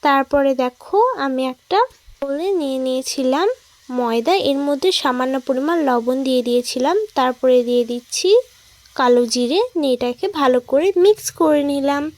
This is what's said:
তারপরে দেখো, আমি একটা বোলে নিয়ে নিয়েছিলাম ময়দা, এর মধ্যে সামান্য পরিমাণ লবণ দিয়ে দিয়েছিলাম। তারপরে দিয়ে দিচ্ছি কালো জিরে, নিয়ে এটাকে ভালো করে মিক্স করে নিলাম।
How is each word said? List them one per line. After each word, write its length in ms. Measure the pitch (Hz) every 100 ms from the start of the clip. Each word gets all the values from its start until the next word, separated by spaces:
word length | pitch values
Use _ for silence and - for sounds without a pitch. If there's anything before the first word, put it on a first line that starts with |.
| 294
তারপরে 440 | 277 269 285 277 262
দেখো, 360 | 254 247 - 392 480 453 277
আমি 160 | 262 262
একটা 260 | 254 _ 381 508 _ - -
বোলে 300 | 277 277 359 381
নিয়ে 180 | 285 262 262
নিয়েছিলাম 600 | 262 262 - 254 269 392 508 _ _ _
ময়দা, 460 | 247 240 233 233 381 -
এর 80 | 277 285
মধ্যে 240 | 285 370 359
সামান্য 320 | 285 247 254 269 254
পরিমাণ 280 | 262 285 339 285
লবণ 280 | 240 233 254 269
দিয়ে 160 | 254 247
দিয়েছিলাম। 480 | 240 240 - 262 381 427 -
তারপরে 380 | 254 254 262 254 240
দিয়ে 160 | 247 233
দিচ্ছি 400 | 240 240 - 359 440 523 _ _ _ _ -
কালো 260 | 254 247 240
জিরে, 260 | 240 240 330 494 359
নিয়ে 160 | 285 247
এটাকে 300 | 247 247 392 359
ভালো 180 | 277 254 247
করে 160 | 269 359 370
মিক্স 220 | 370 427 - -
করে 220 | 320 302 285
নিলাম। 320 | 277 277 285 294